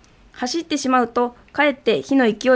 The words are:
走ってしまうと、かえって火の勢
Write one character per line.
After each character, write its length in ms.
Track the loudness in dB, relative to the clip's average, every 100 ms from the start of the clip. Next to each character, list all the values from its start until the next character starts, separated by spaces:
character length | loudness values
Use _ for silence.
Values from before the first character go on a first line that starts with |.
| _ _ _
走 260 | -10 -8 -6
っ 40 | -6
て 120 | -4
し 100 | 0
ま 140 | 0
う 60 | 0
と、 280 | -2 -4 -6 _
か 140 | -2 0
え 60 |
っ 40 | 0
て 280 | -2 -2
火 120 | 0 2
の 160 | 2
勢 180 | 0 2